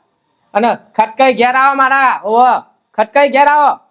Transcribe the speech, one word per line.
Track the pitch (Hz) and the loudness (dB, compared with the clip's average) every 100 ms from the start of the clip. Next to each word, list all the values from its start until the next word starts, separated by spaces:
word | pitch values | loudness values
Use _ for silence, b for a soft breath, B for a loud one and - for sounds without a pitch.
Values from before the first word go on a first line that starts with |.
| _ _ _ _ _ | _ _ _ _ _
અને | 202 226 185 _ | -4 -2 -4 _
ખટકાઈ | - 220 - 262 | -4 -4 0 0
ઘેર | 220 247 254 | 0 -2 0
આવે | 269 269 | 0 0
મારા. | 262 277 254 175 | 0 0 0 -2
ઓહો, | 202 233 247 185 - _ _ - | -2 0 2 0 -6 _ _ -6
ખટકાઈ | 220 285 285 | -2 0 0
ઘેર | 269 285 | 2 2
આવો. | 294 277 - _ | 2 0 -2 _